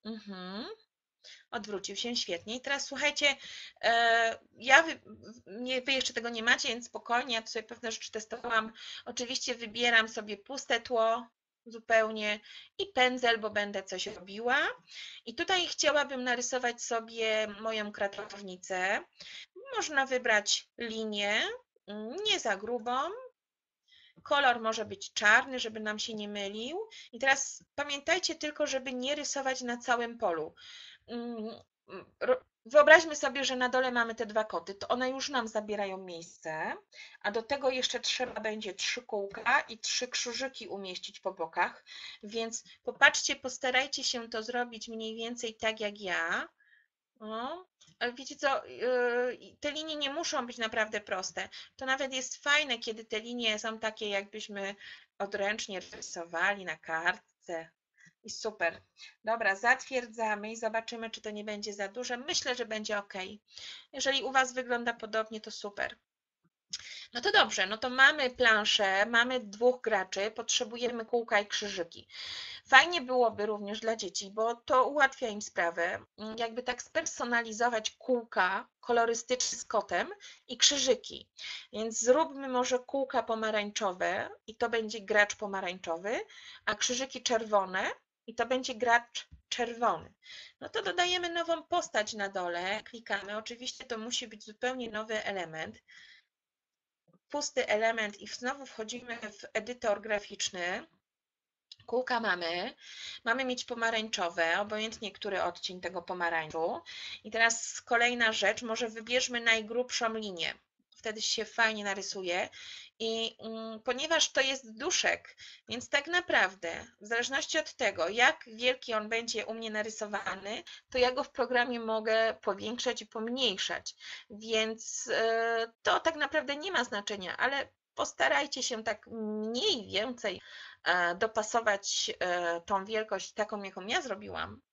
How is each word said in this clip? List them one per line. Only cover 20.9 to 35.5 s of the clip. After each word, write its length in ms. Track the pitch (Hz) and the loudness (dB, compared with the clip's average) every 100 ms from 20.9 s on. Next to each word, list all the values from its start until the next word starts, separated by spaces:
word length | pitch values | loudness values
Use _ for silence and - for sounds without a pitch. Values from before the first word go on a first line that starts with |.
| 220 220 208 202 214 359 494 _ _ - | -4 -2 0 2 2 0 -4 _ _ -14
mm, 280 | 208 220 320 427 | -10 -8 -4 0
nie 140 | 370 | 0
za 180 | 233 196 | 2 -2
grubą. 520 | 214 240 220 254 311 453 523 _ _ _ _ _ _ - _ _ | -2 -4 0 -2 -2 -6 -14 _ _ _ _ _ _ -20 _ _
Kolor 380 | - 285 277 226 | 2 6 6 4
może 240 | 220 226 208 | 0 -2 -4
być 280 | 196 - | -8 -8
czarny, 460 | - 208 233 269 254 | 2 6 6 6 -6
żeby 200 | 226 220 | -6 -6
nam 200 | 214 214 | -6 -4
się 140 | - | -6
nie 160 | 214 208 | -6 -6
mylił. 580 | 208 196 208 247 349 440 - - | -4 -6 -6 -6 -6 -8 -14 -18
I 80 | 233 | 0
teraz 440 | 269 269 - - _ - | 4 4 2 -10 _ -6
pamiętajcie 600 | 294 285 277 359 - 311 | -4 -4 0 2 0 -2
tylko, 320 | 302 302 294 | -6 -2 0
żeby 260 | 262 254 | 0 -2
nie 220 | 254 254 294 | -4 -2 -2
rysować 460 | 285 285 262 262 | -2 -2 -2 -2
na 160 | 247 240 | -4 -4
całym 400 | 247 240 233 233 | 0 0 0 0
polu. 380 | 202 165 156 - - - - - - | 0 0 -4 -10 -18 -18 -18 -20 -10
Mm, 420 | 240 240 233 214 - - _ _ 185 - _ | -8 -6 -6 -8 -10 -20 _ _ -16 -16 _
ro-, 220 | - 254 - _ 226 | 0 0 0 _ 6
wyobraźmy 500 | 285 294 330 320 302 | 8 12 10 10 0
sobie, 280 | 277 262 | -2 0
że 120 | 254 254 | 0 2
na 140 | 247 | 2
dole 220 | 254 262 | 4 2
mamy 240 | 240 226 226 | 2 0 -2
te 100 | 220 | 0
dwa 180 | 214 | 0
koty, 300 | 214 - - | 0 -4 -6
to 140 | 196 - | -10 -2
one 220 | 247 254 | 0 0
już 200 | 269 269 | -2 -2
nam 180 | 269 | -2
zabierają 500 | 226 | -2